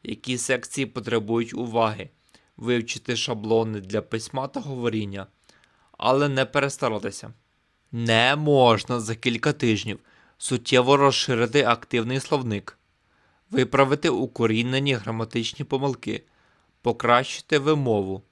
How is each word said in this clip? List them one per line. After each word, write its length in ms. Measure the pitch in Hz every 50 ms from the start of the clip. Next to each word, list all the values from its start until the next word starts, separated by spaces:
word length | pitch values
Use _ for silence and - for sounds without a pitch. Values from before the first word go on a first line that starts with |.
| -
які 340 | - 110 - - 123 127
секції 480 | 120 - - 131 123 - - - 143 135
потребують 680 | 113 _ 127 104 110 120 113 104 104 113 117 120 113 -
уваги, 560 | - 123 117 110 117 113 110 107 95 95 - _ _ _ _ _ _ _ _ _
вивчити 580 | - 113 117 123 120 113 117 - - _ - 120
шаблони 640 | 110 - - 117 107 101 107 113 113 113 110 107 104
для 200 | 95 95 104 104
письма 460 | 104 _ - 113 - - - 131 131
та 120 | 139 - 277
говоріння, 680 | 208 147 135 123 120 120 110 110 104 101 98 98 95 - _ _ _ _ _ _ _ _ _ _ _ _ _
але 320 | - - 117 131 139 147 143
не 160 | 135 131 135
перестаратися. 880 | 131 - 143 139 139 - - 139 120 110 104 107 104 - - - - 117 _ _ _ _ _ _ _ _ _ _ _
Не 440 | - 117 117 113 113 113 120 127 143
можна 640 | 151 151 151 147 135 127 120 113 104 - - 123 120
за 160 | 110 107 113
кілька 380 | 110 - 123 117 113 - 151 143
тижнів 460 | 147 135 117 107 98 - 110 98 - _ _ _ _ _ _ _
суттєво 600 | _ - - 127 117 117 - 131 127 123 131 143
розширити 680 | 143 139 139 127 - - - 127 113 120 117 117 147 131
активний 560 | 120 117 - - _ - 120 110 120 127 135
словник, 580 | - - 156 143 127 117 104 101 - - - _ _ _ _ _ _ _ _ _ _ _ _ _ _ _
виправити 580 | 208 185 127 110 - 135 139 131 143 147 - 165
укорінені 840 | 139 95 131 135 _ - 117 110 110 113 120 123 127 135 139 143 131
граматичні 720 | 113 98 - 113 113 113 110 - 120 110 - - - -
помилки, 580 | - 131 131 139 139 127 - - 107 107 - _ _ _ _ _ _ _ _ _ _ _ _
покращити 760 | - 120 117 - - 120 120 123 135 - - - - - 156 147
вимову 640 | 135 151 156 147 139 123 110 104 98 95 95 95 _ _